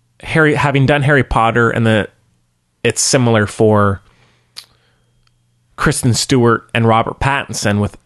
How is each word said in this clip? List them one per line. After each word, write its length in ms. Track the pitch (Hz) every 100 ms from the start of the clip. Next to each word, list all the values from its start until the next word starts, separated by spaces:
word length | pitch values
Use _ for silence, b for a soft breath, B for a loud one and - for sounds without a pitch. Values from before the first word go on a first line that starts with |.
| _ _
Harry, 320 | - 160 151
having 320 | - 147 139 131
done 160 | 147
Harry 220 | 139 139
Potter, 460 | 120 117 113 120 117
and 140 | - 113
the, 220 | 110 - - _ _ _ _ _ _
it's 180 | 120 -
similar 460 | - 139 120 113 104
for 540 | - 110 107 101 92 b b b b b b b b b b b _ _ _ _ _ _ -
Kristen 380 | 160 135 131
Stewart 560 | 113 - 135 117 113 -
and 140 | 117 113
Robert 320 | 113 113 -
Pattinson 600 | 139 139 - - 113 104
with, 160 | 104 -